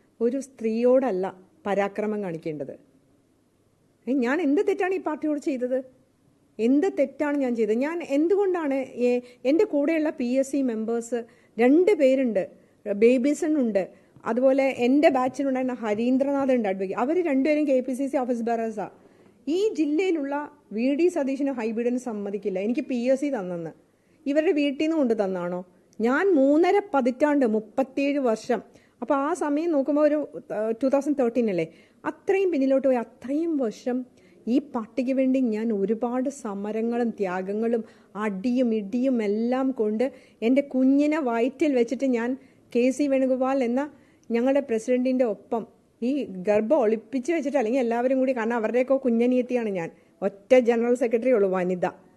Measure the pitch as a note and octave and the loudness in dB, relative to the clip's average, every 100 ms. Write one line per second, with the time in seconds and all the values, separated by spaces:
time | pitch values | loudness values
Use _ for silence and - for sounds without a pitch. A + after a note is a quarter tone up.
0 | _ - A#3 C4+ - - A3 A3+ B3 C4 | _ -4 -2 -2 -8 -6 -4 0 4 4
1 | B3+ F#3 F#3+ - - _ G#3 G3 G3+ G3+ | 2 -2 -4 -8 -20 _ -4 0 -2 -2
2 | G#3 G#3 F#3+ E3 E3 D3+ C#3 - _ _ | -4 -4 -6 -6 -8 -8 -10 -14 _ _
3 | _ _ _ _ _ _ _ _ _ _ | _ _ _ _ _ _ _ _ _ _
4 | A#3 C#4 A#3 D#4 C#4+ D4+ G4+ F#4+ F#4 F#4 | -4 -2 0 0 0 0 0 0 -2 -2
5 | D#4+ D4+ D#4 C#4+ E4 B3+ B3 C4 B3+ _ | -4 -4 -4 -4 -4 -4 -2 -4 -6 _
6 | _ _ _ _ _ - A#3 C#4+ G4 G4 | _ _ _ _ _ -2 2 4 2 0
7 | C4+ - D4 C#4+ B3+ A#3 G#3 A3+ D4 E4+ | -2 -2 -2 -2 -2 0 0 0 -2 -4
8 | C#4+ C#4+ E4+ G4 G4 F4 D4 C4+ C4 - | -2 0 2 2 2 0 -2 -2 -4 -2
9 | B3 B3 B3 - B3+ E4 G#4 C#4+ C#4+ D#4+ | 0 0 -4 -6 0 2 2 2 2 0
10 | D4+ D#4 A#3+ C4 C4+ C#4+ C4 A3 A3 A#3 | 0 -2 -2 0 0 0 -2 -2 -4 -4
11 | A#3 A#3+ A#3 _ _ - B3 D#4 F#4 D4+ | -4 -8 -8 _ _ 2 6 6 6 6
12 | C4 C4+ B3 F#3+ - - _ _ G#3 G3+ | 4 4 2 0 -4 -10 _ _ -6 4
13 | A#3 C4 C#4+ D4 D#4+ D4+ A#3 G3 - - | 6 6 2 0 0 2 2 0 -2 -10
14 | _ - - A#3+ C4 C4+ C4+ A#3+ A#3+ C#4+ | _ -10 -4 2 4 4 2 2 2 4
15 | E4 C4 C4 C4+ C#4 B3+ B3+ A#3+ A3 G#3 | 4 4 -2 -2 -2 -2 -4 -4 -4 -2
16 | A#3+ C4 C#4 C#4 C4+ B3 G#3 F#3+ F#3+ F#3+ | 0 0 0 0 0 0 0 -4 -4 -2
17 | B3 F4+ E4+ C4+ D4+ D4+ D4 C4 B3+ B3+ | -2 0 0 0 2 0 2 0 0 -4
18 | C4+ C#4 B3 A#3 A3+ A#3 A3+ G#3 E3 - | -4 -2 -2 -4 -4 -4 -4 -8 -10 -14
19 | - _ _ _ - F4+ G#4+ D4+ D4 D#4 | -20 _ _ _ -6 -2 -2 0 0 0
20 | F#4+ E4 C#4 C#4+ C#4+ - - G3+ C4 C#4+ | 0 0 -2 -6 -8 -14 -10 -2 0 2
21 | F4 E4 C4+ C4+ C#4 B3 A3 A3 A#3+ B3 | 2 0 -2 -2 -2 -2 -4 -2 -2 -2
22 | B3 G#3+ G3+ G3+ G#3 F#3 G#3+ B3 C#4 B3 | -4 -8 -6 -6 -4 -2 -2 -2 -4 -2
23 | B3 C4+ C#4+ A#3+ F3+ F3 D#3+ - _ _ | 0 0 0 -4 -6 -8 -10 -14 _ _
24 | _ _ C4+ D4 E4 D4 C#4+ C4+ D#4 D#4+ | _ _ -4 0 0 0 0 -2 -2 0
25 | B3 G#3+ F#3+ F#3 F3 F3+ - _ _ - | 0 0 -2 -4 -6 -8 -10 _ _ -4
26 | A3+ C#4+ G4 D4 C4+ D4+ F4+ G4+ G4+ C#4 | 0 2 2 4 4 4 4 2 0 0
27 | B3+ B3 D4 C#4+ A#3+ G#3+ G#3+ - C4+ C#4+ | 0 0 2 2 2 0 -4 -4 -4 -2
28 | C#4+ C#4+ B3 A3 - A#3 - - _ - | -2 0 0 -2 -2 -6 -6 -20 _ -8
29 | A#3+ C#4 C#4+ F4 D4+ D4 F4 C#4+ C4+ D4 | -2 -2 -2 -2 -2 -2 0 0 0 2
30 | D4+ D4+ C#4 - - G3+ A3 A3+ C4+ C#4 | 2 2 -4 -10 -10 -6 -4 -2 0 0
31 | D4 C#4+ A#3 B3 A3+ E3+ D#3+ - _ _ | 0 0 0 0 0 0 -4 -8 _ _
32 | - - - G4 F#4+ C#4+ C4+ C4+ C4+ B3 | -10 -6 0 0 2 2 2 2 2 0
33 | A3+ - A#3+ D4 E4+ D4 A3+ - B3 B3 | -2 -10 -6 -4 -2 -2 -2 -4 -6 -6
34 | B3 _ _ - A3 C4 - A#3+ A3 - | -6 _ _ -10 -2 -2 -2 -8 -6 -4
35 | B3+ C4 C4 C4 A#3+ G#3+ A3+ G3 G3 A3+ | -2 2 2 2 0 -2 -2 -2 -2 -2
36 | A#3+ B3+ C4 - G#3+ G3 G#3 A3 A#3 A#3+ | -2 -2 -4 -6 -8 -8 -6 -4 -2 -2
37 | A#3 - F#3+ F#3 F#3+ G#3+ A#3 A#3 - - | -2 -4 -4 -4 -4 -4 -2 -2 -4 -16
38 | _ F#3+ G#3+ F#3+ B3 B3 A#3+ A3 G3 B3 | _ -6 -4 -2 -2 2 2 0 -2 -2
39 | C4+ A#3+ G#3 G#3 A#3+ B3+ C4+ B3+ G#3+ A3 | 0 0 0 0 0 0 -2 -2 -2 0
40 | C4 - - - A3+ C4 C#4 B3+ C4 C#4 | -2 -6 -20 -4 2 2 2 2 4 4
41 | D4 D#4 B3 A#3 C4 - D#4 B3+ A#3 A#3+ | 2 0 0 0 -2 0 0 2 0 0
42 | C4+ A#3 A#3+ C4+ - _ _ A#3+ B3+ B3+ | 0 0 -2 -6 -12 _ _ 0 2 2
43 | C#4+ C4+ C4 B3+ C4 C4+ A#3 B3 G4 - | 0 2 2 0 0 0 0 -2 -4 -10
44 | _ _ - A#3 B3+ C#4 C4+ A3 B3+ B3+ | _ _ -4 0 2 0 0 -2 0 0
45 | B3+ B3+ A#3+ G3 - A#3 - _ _ - | 0 0 0 -2 -6 -6 -8 _ _ -6
46 | A#3+ C#4+ G#3+ F#3 F3+ G#3 A3 D4+ G#3+ A3+ | -4 -2 -4 -4 0 2 4 2 2 0
47 | - C4+ B3+ E4 C4 C4+ A3 C4+ A#3 A#3 | -4 -6 -2 -2 0 0 0 0 0 0
48 | B3+ C4 C4 B3 A3 A#3+ A3 A#3+ B3+ C4+ | 0 2 0 0 0 0 0 0 2 0
49 | C4 A3+ B3 B3+ A#3+ B3 G#3+ F#3 E3 - | 2 2 2 2 0 -2 -2 -4 -6 -12
50 | _ - G3 - - B3+ A#3 A#3 A#3+ B3 | _ -6 -6 -4 4 4 6 2 2 0
51 | A#3 A3+ B3 A3+ G3 F#3 F3+ F3+ F3+ - | 2 0 2 4 2 0 -2 -2 -4 -6
52 | - | -18